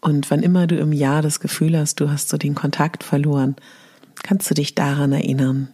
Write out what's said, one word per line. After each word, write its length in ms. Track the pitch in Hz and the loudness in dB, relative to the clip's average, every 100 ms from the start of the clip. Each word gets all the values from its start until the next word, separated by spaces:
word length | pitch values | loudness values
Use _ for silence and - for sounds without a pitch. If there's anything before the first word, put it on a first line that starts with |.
Und 300 | - 147 143 | 0 0 0
wann 120 | 151 | 0
immer 240 | 175 180 175 | 2 2 2
du 100 | 165 | 2
im 140 | 151 | 0
Jahr 280 | 147 139 147 | 0 2 2
das 180 | 151 147 | 0 -2
Gefühl 360 | 160 - 160 165 | -6 0 2 2
hast, 240 | 147 - | 0 -2
du 100 | 147 | -2
hast 180 | 143 - | -2 -2
so 80 | 151 | -2
den 180 | 147 | -2
Kontakt 480 | 143 151 - 151 - | -2 -4 0 -2 -2
verloren, 540 | - 143 147 143 135 139 - - - - - - | -4 0 2 2 0 -2 -10 -20 -20 -20 -20 -18
kannst 260 | - 196 - | -2 -2 0
du 60 | |
dich 200 | 151 147 | -2 -2
daran 380 | - 143 143 143 | 0 0 2 2
erinnern. 560 | 139 - 131 131 135 135 | 2 0 0 0 0 -4